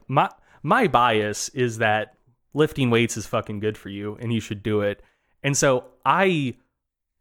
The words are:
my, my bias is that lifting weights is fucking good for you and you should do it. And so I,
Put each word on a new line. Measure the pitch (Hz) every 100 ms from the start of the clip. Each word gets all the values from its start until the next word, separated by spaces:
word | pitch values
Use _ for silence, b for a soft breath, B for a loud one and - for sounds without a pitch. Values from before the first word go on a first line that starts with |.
| -
my, | 135 190 - b b
my | 143 226 202
bias | 127 123 110 104 104 -
is | 135 123 110
that | 110 107 104 _ _ _ _
lifting | 139 151 - 127
weights | 117 117 -
is | -
fucking | 113 104 104
good | 107 104
for | 98
you | 98 104 107
and | 117
you | 113
should | - 104
do | 107 104
it. | 101 101 - _ _ _
And | 139 139
so | 147 127 - _ 135
I, | 156 190 165 131 - _ _ _ _ _ _